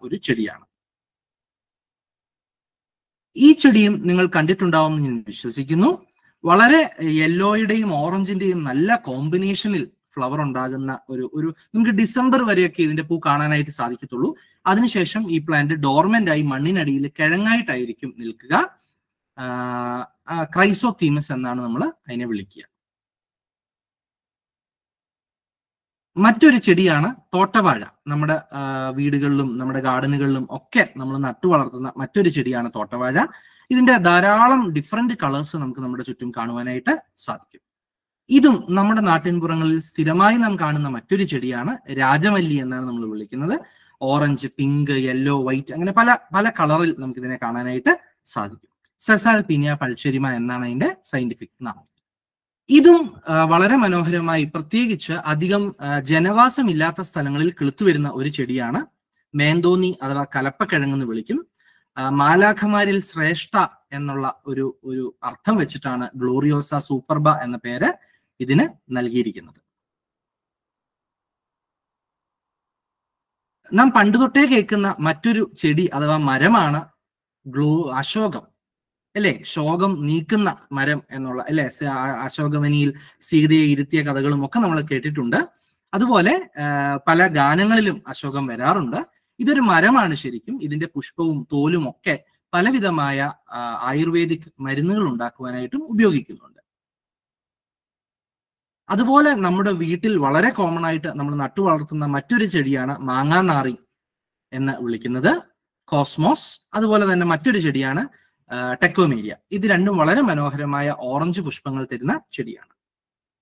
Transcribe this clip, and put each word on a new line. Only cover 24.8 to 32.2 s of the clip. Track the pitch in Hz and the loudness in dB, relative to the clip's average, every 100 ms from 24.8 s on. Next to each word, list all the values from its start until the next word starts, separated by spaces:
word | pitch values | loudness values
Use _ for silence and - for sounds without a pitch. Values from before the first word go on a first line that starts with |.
| _ _ _ _ _ _ _ _ _ _ _ _ _ 170 | _ _ _ _ _ _ _ _ _ _ _ _ _ 4
മറ്റൊരു | 214 220 311 247 | 4 8 6 6
ചെടിയാണ് | 202 175 185 147 180 262 - | 4 4 4 4 2 -2 -4
തോട്ടവാഴ. | 180 190 220 185 117 104 _ 139 | 0 2 4 2 0 -4 _ -6
നമ്മുടെ, | 147 151 156 - | -4 -2 -2 -4
ആ, | 139 135 131 131 | -10 -8 -6 -6
വീടുകളിലും | 131 143 143 143 139 135 120 | -2 -2 0 0 0 -2 -4
നമ്മുടെ | 131 131 | -6 -4
ഗാർഡനുകളിലും | 131 127 135 143 139 135 131 | -2 -2 0 0 0 -2 -4
ഒക്കെ | 127 - 233 - - | -12 -4 -2 -2 -4
നമ്മൾ | 131 135 | -8 -6
നട്ടു | 135 120 185 | -6 -2 0
വളർത്തുന്ന | 156 127 123 131 - | 2 0 -6 -10 -8
മറ്റൊരു | 160 202 | -4 0